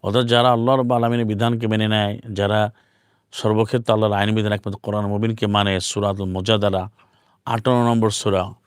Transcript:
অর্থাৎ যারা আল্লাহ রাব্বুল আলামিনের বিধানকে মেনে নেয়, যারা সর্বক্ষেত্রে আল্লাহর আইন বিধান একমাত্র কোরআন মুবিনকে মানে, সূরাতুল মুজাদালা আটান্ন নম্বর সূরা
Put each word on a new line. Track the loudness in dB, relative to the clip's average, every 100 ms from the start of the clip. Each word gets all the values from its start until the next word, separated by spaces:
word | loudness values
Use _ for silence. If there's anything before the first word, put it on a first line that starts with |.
অর্থাৎ | 0 0 2
যারা | 4 4
আল্লাহ | 2 2 2
রাব্বুল | 2 2
আলামিনের | 2 0 0
বিধানকে | 0 0 0 0
মেনে | 0 2
নেয়, | 0 0 -4 -8
যারা | -2 0 2 0 -4 _ _ _ _ _
সর্বক্ষেত্রে | -4 0 0 0 -2 0
আল্লাহর | 0 2
আইন | 0 0 0
বিধান | 0
একমাত্র | -4 -6 -10
কোরআন | -6 -4 -2
মুবিনকে | -2 -2 -2 0
মানে, | 2 2 0
সূরাতুল | -2 -2 -2 -2 -4
মুজাদালা | -4 0 2 2 -2 -6 _ _ _ _ _ -6
আটান্ন | -4 0 2 2
নম্বর | 2 0
সূরা | 0 -2 -2 -2 -10